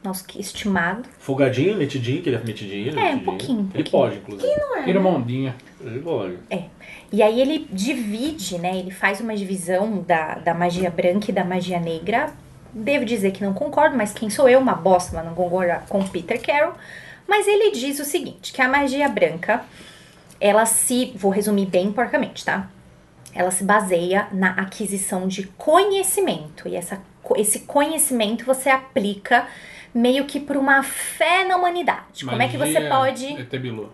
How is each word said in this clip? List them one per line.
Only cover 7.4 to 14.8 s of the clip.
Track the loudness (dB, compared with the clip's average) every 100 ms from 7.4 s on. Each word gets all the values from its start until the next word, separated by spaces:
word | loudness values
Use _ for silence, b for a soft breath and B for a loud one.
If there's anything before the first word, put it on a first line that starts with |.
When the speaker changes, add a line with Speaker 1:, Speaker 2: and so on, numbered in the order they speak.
Speaker 1:
ele | 2 0 -4
divide, | -4 -2 -2 -4 -4 -4 -6 -6 -4
né, | -4 -4
ele | -6
faz | -2 -2 -2
uma | -4 -4
divisão | -4 -4 0 0 0 -2 2
da, | 2 2
da | -2 -2
magia | 0 0 0 -2
branca | 2 2 2 0
e |
da | -2
magia | 0 -2 -2 -4
negra. | -4 -6 -2 -2 -2 -8 -20 -20 -16
Devo | -6 0 0
dizer | 0 0 0
que | 0
não | -4
concordo, | -2 -2 4 4 4
mas | -2
quem | -4 -4
sou | 4 6
eu? | 8
Uma | 6
bosta, | 2